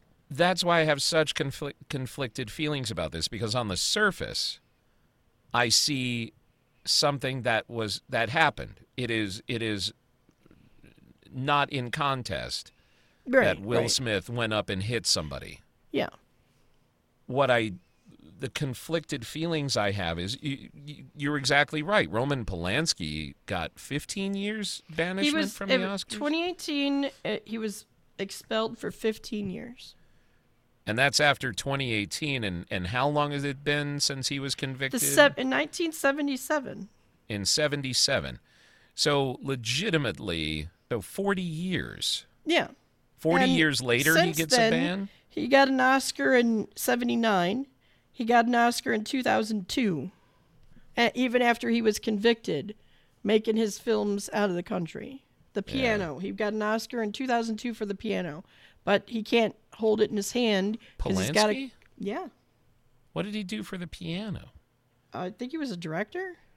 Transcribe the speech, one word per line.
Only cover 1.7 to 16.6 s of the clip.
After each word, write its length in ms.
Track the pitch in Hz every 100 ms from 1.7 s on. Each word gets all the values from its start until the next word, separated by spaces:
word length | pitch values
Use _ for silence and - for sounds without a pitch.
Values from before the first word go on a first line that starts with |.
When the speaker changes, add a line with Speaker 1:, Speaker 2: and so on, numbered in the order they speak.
| - -
Speaker 1:
conflicted 640 | 135 127 - 127 - 113
feelings 400 | - 151 147 117
about 200 | 87 80
this, 160 | 82 -
because 280 | 101 110 123
on 140 | 107
the 60 | 90
surface, 840 | - 208 208 - 57 - - - _ _ _ _ _ _ _ _ _
I 180 | 117 120
see 640 | - - 135 127 120 113 - _ _ _ _ -
something 560 | - 147 139 131 131
that 260 | 120 110 -
was, 360 | 117 107 - -
that 220 | 120 113
happened. 520 | 160 151 - 113 - _ -
It 140 | 120
is, 320 | 113 101 98 -
it 160 | 117
is 300 | 113 101 92 - _ _ _ _ - - - - - _ - _ -
not 360 | 131 139 143 143
in 220 | 139 120
contest 800 | 147 143 131 - 73 60 - - _ _ _ _ _ -
Speaker 2:
Right, 180 | 262 170
Speaker 1:
that 160 | 95
Will 200 | 101 117
Speaker 2:
right. 100 | 117
Speaker 1:
Smith 380 | - 120 101 -
went 220 | 120 113
up 180 | 107 101
and 140 | 95
hit 220 | 104 120 -
somebody. 560 | 92 78 67 - - _ _ _
Speaker 2:
Yeah. 180 | - - - _ _ _ _